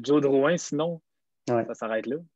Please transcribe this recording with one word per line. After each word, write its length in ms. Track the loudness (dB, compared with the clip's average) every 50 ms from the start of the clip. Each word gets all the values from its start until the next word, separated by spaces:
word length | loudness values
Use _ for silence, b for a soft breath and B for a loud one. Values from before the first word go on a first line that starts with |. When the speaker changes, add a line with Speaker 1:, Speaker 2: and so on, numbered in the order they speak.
| 0
Speaker 1:
Joe 160 | 2 2 4
Drouin, 380 | 4 4 4 4 4 2 2 0
sinon, 420 | -2 -4 -4 -2 -2 -4 -6 -8 -14 _ _ _ _ _ _ _ _ -2
Speaker 2:
Ouais. 160 | 0 0 0 -2
Speaker 1:
ça 60 | -6
s'arrête 320 | -8 -6 -4 -4 -4 -2
là. 100 | -4 -6 -8 -8 -14 _